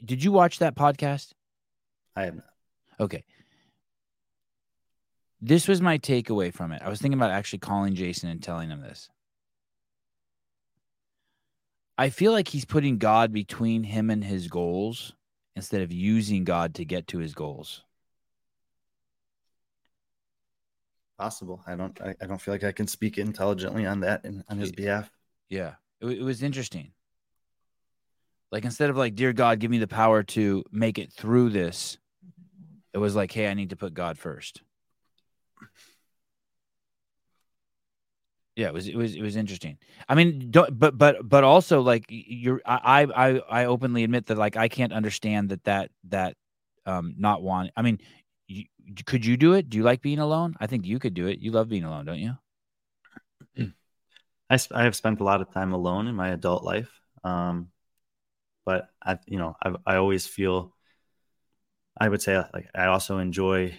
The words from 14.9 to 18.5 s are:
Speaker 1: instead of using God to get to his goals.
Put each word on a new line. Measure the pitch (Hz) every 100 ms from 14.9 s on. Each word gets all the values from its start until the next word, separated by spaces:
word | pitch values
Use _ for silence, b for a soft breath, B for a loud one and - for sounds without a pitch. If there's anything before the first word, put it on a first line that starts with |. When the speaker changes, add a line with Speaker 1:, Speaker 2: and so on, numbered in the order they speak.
| 120 - - _ _ _
Speaker 1:
instead | - - 101
of | 87
using | 87 98 113 104 98
God | 90 87 85
to | 80
get | 80 90 -
to | 87
his | 80
goals. | 71 76 69 76 - _ _ _ _ _ _ _